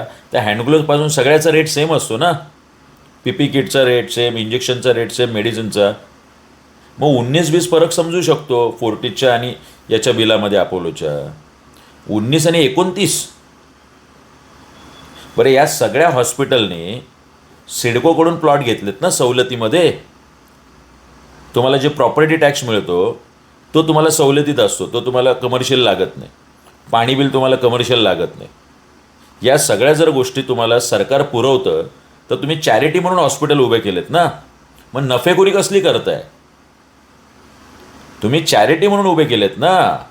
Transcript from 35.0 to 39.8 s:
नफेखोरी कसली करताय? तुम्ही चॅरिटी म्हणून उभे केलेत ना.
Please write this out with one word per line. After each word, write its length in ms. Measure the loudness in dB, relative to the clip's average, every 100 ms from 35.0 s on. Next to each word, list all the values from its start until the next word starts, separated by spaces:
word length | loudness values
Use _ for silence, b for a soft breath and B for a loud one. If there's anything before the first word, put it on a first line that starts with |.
नफेखोरी 480 | -2 0 2 2 2
कसली 280 | 2 0 2
करताय? 420 | 2 0 -2 -6 -8 _ _ _ _ _ _ _ _ _ _ _ -20 -20 -20 -20 -20 -20 -20 -6
तुम्ही 180 | -2 -2
चॅरिटी 460 | 2 2 4 4 2
म्हणून 180 | 2 2
उभे 200 | 2 2
केलेत 320 | 2 0 0
ना. 400 | 0 2